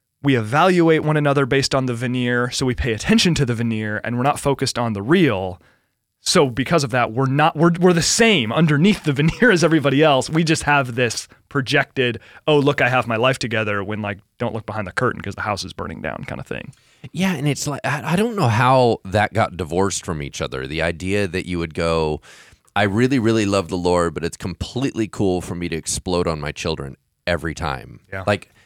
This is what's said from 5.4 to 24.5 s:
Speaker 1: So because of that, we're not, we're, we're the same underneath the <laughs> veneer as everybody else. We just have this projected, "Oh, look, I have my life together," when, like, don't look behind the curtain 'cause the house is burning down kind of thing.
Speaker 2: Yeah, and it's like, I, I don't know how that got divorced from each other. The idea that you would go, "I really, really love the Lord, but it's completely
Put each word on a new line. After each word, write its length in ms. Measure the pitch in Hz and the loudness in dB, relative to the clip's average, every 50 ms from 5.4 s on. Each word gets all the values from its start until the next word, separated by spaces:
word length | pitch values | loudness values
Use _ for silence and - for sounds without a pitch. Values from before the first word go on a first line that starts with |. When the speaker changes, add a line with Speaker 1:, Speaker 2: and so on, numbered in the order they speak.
| 95 92 90 - _ _ _ _ _ _ _ _ _ _ _ _ _ | -4 -6 -8 -10 _ _ _ _ _ _ _ _ _ _ _ _ _
Speaker 1:
So 280 | - - 185 151 131 | 0 2 4 4 4
because 320 | 117 139 131 - 175 127 139 | 2 -2 -2 0 2 0 0
of 80 | 120 | 0
that, 200 | 120 127 120 - | 0 0 0 0
we're 140 | 110 120 135 | 0 0 0
not, 300 | 131 135 143 151 165 - | 0 2 2 2 2 2
we're, 160 | 151 165 170 170 175 | 4 4 4 4 4
we're 140 | 175 185 175 | 4 4 4
the 100 | 170 147 | 4 2
same 480 | - - - 233 226 214 160 113 110 117 | 0 2 4 4 4 4 2 2 0 2
underneath 500 | 151 170 156 151 139 160 208 202 - - | 2 2 4 4 4 4 4 4 2 0
the 100 | 156 139 | -2 0
<laughs> 60 | 131 | 2
veneer 280 | 147 165 - - 226 247 | 2 0 2 4 4 4
as 140 | 202 165 165 | 4 4 4
everybody 400 | 160 160 160 131 143 135 139 156 | 4 2 2 2 2 2 4 4
else. 260 | 156 143 131 127 - | 4 4 4 0 0
We 140 | 151 160 175 | -2 -2 0
just 180 | 151 165 - - | 0 0 0 2
have 300 | 147 147 143 135 123 123 | 2 2 2 2 0 -2
this 340 | 120 127 117 - - - - - _ _ _ | -2 -2 -2 -2 -6 -10 -12 -20 _ _ _
projected, 720 | - 139 135 104 131 147 135 - _ 135 127 120 113 113 - - - - _ | -4 -4 -4 0 0 0 0 0 _ -2 -2 -2 -2 -6 -12 -18 -20 -6 _
"Oh, 140 | - 151 147 | 2 4 4
look, 200 | 131 143 135 - | 4 4 2 2
I 80 | 131 123 | 2 2
have 180 | 127 127 117 117 | 2 2 0 0
my 80 | 117 | 0
life 240 | 110 117 131 131 - | 2 2 2 2 0
together," 440 | - 120 113 110 110 104 104 101 98 | -4 -4 -2 -2 -2 -2 -2 -4 -4
when, 200 | 95 110 107 107 | -4 -6 -6 -6
like, 160 | 101 101 98 _ _ _ _ | -6 -8 -8 _ _ _ _
don't 160 | 120 117 - | -6 -6 -6
look 140 | 113 104 - | -8 -10 -8
behind 180 | 98 110 104 | -8 -8 -8
the 60 | 90 | -6
curtain 280 | - - - 120 - - | -4 -2 -2 -2 -2 -4
'cause 120 | - 101 92 | -8 -10 -10
the 80 | 95 | -8
house 220 | 95 107 104 92 90 | -6 -4 -4 -4 -6
is 80 | 92 - | -10 -10
burning 280 | - 87 87 85 - | -10 -10 -10 -10 -8
down 220 | - 78 - - - - | -8 -8 -8 -8 -10 -10
kind 120 | - - | -10 -12
of 60 | - | -10
thing. 260 | - - - - - - _ _ _ _ _ - - | -10 -10 -12 -12 -14 -18 _ _ _ _ _ -20 -14
Speaker 2:
Yeah, 220 | - 156 185 190 180 | -6 -4 -2 -2 -2
and 140 | 135 135 147 | 0 -2 -2
it's 180 | 139 - - | -2 -2 -4
like, 160 | 151 139 131 - | -6 -8 -6 -6
I, 300 | 127 135 151 - 156 160 | -6 -6 -4 -4 -2 0
I 20 | |
don't 200 | 185 214 247 226 | 0 0 0 0
know 120 | 202 156 120 | 0 0 2
how 500 | 107 110 127 123 135 131 127 120 110 - - | 2 2 4 4 4 6 4 4 2 0 -4
that 300 | 95 92 104 104 - - | -2 0 0 0 2 2
got 240 | 101 107 - 87 82 | 0 0 0 -2 -6
divorced 480 | 92 73 78 90 95 98 - - - | -6 -2 0 2 2 2 0 -4 -6
from 160 | - 87 76 | -6 -6 -6
each 180 | 71 71 69 - | -6 -8 -8 -8
other. 260 | 78 64 62 65 65 67 | -8 -6 -6 -8 -8 -6
The 160 | 73 80 80 | -4 -2 -2
idea 440 | 85 87 78 87 92 98 104 101 92 | -2 -2 -4 -4 -2 -2 0 -2 -2
that 200 | 80 92 82 82 | -2 -6 -4 -4
you 100 | 90 85 | -4 -4
would 160 | 82 80 76 | -4 -4 -4
go, 480 | - 85 82 82 82 80 78 76 73 - - - - - - - _ _ _ _ | -2 -2 0 0 0 0 -2 -2 -6 -8 -16 -20 -20 -20 -20 -20 _ _ _ _
"I 80 | 101 104 | 0 0
really, 340 | 104 95 110 123 131 139 131 | 2 2 2 2 2 2 2
really 300 | 104 110 113 113 107 101 | 2 2 2 2 2 2
love 220 | 98 98 92 80 | 0 0 0 -2
the 80 | 92 90 | -4 -2
Lord, 360 | 87 87 87 87 85 85 76 | 0 2 2 2 2 0 -2
but 100 | - 78 | -4 -6
it's 140 | 82 - - | -8 -8 -8
completely 680 | - 92 | -10 -10